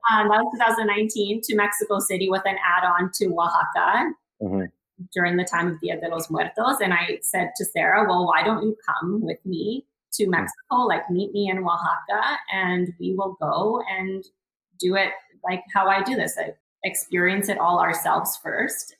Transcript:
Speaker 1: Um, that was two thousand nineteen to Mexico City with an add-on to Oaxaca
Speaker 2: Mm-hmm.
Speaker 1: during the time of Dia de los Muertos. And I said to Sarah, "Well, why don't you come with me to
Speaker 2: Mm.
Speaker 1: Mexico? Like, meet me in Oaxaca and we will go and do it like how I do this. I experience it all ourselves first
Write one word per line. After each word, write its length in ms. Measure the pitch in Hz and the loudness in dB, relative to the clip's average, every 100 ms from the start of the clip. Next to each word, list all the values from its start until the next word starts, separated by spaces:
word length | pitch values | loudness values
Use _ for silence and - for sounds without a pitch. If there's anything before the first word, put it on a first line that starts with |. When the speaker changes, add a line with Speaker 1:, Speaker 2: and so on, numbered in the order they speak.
| - | 2
Speaker 1:
Um, 140 | 220 208 | 4 4
that 140 | 214 | 4
was 120 | 226 | 2
two 60 | 233 | 2
thousand 280 | 233 226 214 | 2 2 2
nineteen 540 | 202 220 214 202 226 | 2 0 0 -2 -2
to 120 | - 214 | 0 2
Mexico 440 | 208 208 208 196 | 2 0 -2 0
City 300 | - 185 190 | 0 0 0
with 140 | 190 196 | 0 0
an 120 | 185 | 0
add-on 480 | 180 175 180 175 185 - | 2 2 2 2 0 -2
to 100 | 190 | -2
Oaxaca 840 | 170 170 170 165 175 175 214 320 - _ - | 0 0 2 0 0 2 2 0 -4 _ -8
Speaker 2:
Mm-hmm. 240 | 202 - - _ _ - 180 | -4 -2 -4 _ _ -20 -8
Speaker 1:
during 240 | - 175 175 | 0 2 2
the 80 | 180 | 0
time 220 | 175 175 | 0 0
of 120 | 160 | -2
Dia 200 | 175 160 | -4 -4
de 100 | 170 | -4
los 200 | 165 160 | -6 -4
Muertos. 520 | 160 170 - 240 269 | -2 -2 0 0 2
And 120 | 196 | 2
I 260 | 175 175 175 | 2 0 -4
said 300 | - 190 175 - | -2 -2 -2 -4
to 100 | 180 | -4
Sarah, 400 | 170 165 196 214 | 0 4 4 4
"Well, 200 | 180 175 | 4 4
why 160 | 160 | 4
don't 200 | 190 220 | 4 2
you 120 | 214 214 - | 0 -2 -4
come 360 | - 170 208 | -4 -2 -2
with 180 | 175 165 185 | -2 -4 -6
me 400 | 170 196 254 - _ - | -4 -4 -4 -8 _ -8
to 120 | - 202 | -2 0
Speaker 2:
Mm. 40 | |
Speaker 1:
Mexico? 460 | 170 - - - 247 240 | 0 -2 -8 -2 0 2
Like, 220 | 165 - | 0 0
meet 240 | 180 202 | -2 0
me 160 | 202 202 | -2 -2
in 80 | 185 | 0
Oaxaca 800 | 180 170 165 170 - 208 233 294 - | 0 0 0 -4 -2 -2 -2 -4 -4
and 400 | 190 185 180 180 - | -4 0 0 -2 -4
we 160 | 180 185 | -4 -2
will 200 | 196 185 | -4 -4
go 400 | 151 151 208 240 233 | -4 0 0 -2 -4
and 340 | 190 190 190 190 _ _ _ _ - | -6 -6 -6 -10 _ _ _ _ -4
do 160 | 180 196 | 0 2
it 160 | 190 - - _ | 0 -4 -16 _
like 200 | 180 185 - | -6 -6 -2
how 140 | 202 190 | 0 2
I 160 | 196 | 2
do 120 | 196 254 | 0 -2
this. 220 | 165 - | -2 -4
I 160 | 160 - _ _ 190 | -8 -8 _ _ -6
experience 640 | - - 175 175 196 196 | -6 -4 0 2 2 -2
it 80 | 196 | 0
all 220 | 170 175 | 2 4
ourselves 580 | 170 170 139 147 - - | 2 0 0 0 0 -6
first 580 | - - 285 - - | -6 -4 -4 -6 -10